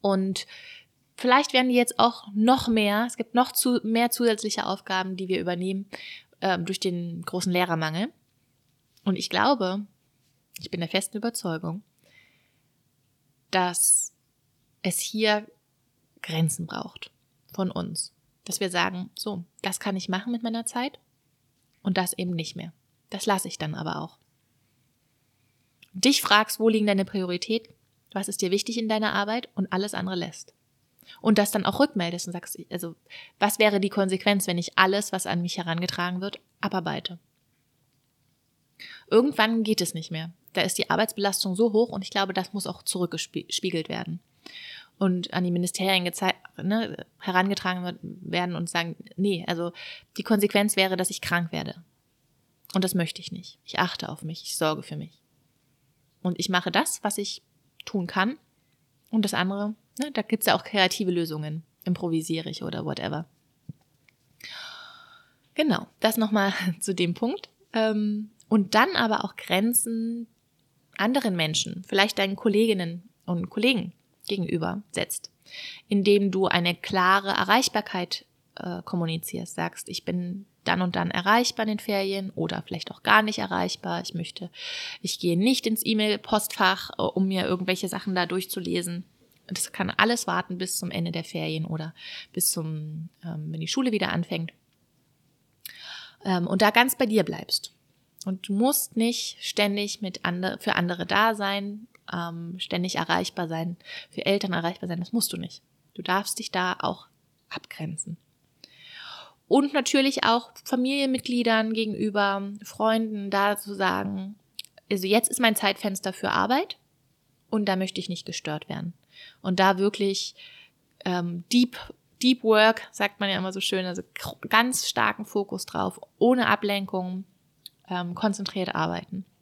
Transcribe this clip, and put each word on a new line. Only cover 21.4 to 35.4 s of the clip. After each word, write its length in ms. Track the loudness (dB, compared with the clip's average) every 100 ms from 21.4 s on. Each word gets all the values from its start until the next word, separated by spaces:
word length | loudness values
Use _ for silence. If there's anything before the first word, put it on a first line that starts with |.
| _ _ _ _
und 140 | -2 0
das 160 | 0
eben 200 | -2 -4
nicht 240 | -2 -4 -8
mehr. 160 | -12 -14 _ _ _
Das 160 | -6 0
lasse 220 | 0 0
ich 100 | -6
dann 160 | -6
aber 260 | -4 -4 -4
auch." 160 | -8 _ _ _ _ _ _ _ _ _ _ _ _ _ _ _ _ _ -16
Dich 280 | 2 4 4
fragst, 400 | 4 4 4 2
wo 80 | 4
liegen 180 | 4 4
deine 180 | 2
Prioritäten, 720 | 0 -2 -2 -4 -2 -4 -4 -20 _ _ _
was 160 | -6 -6
ist 140 | -2
dir 80 | 0
wichtig 260 | 0 0 -4
in 120 | 0
deiner 260 | 0 0
Arbeit 340 | 0 0 -2 -4
und 180 | -4 -2
alles 220 | -2 -2
andere 220 | -2 -4 -4
lässt. 360 | -6 -10 -20 _ _ _ _ _ -20 -2
Und 180 | 4 6
das 140 | 4
dann 120 | 2
auch 160 | 0 4
rückmeldest 460 | 2 2 -4 -4 -8
und 60 |
sagst, 260 | -8 -10 -16 -10
also, 260 | -8 -8 -12 _ -20 -20 _
was 200 | 0 6
wäre 220 | 6 6
die 80 | 2
Konsequenz, 580 | 2 2 2 4 2 2
wenn 120 | -2
ich 180 | -2 4
alles, 360 | 4 4 0
was 140 | -4 -2
an 160 | -2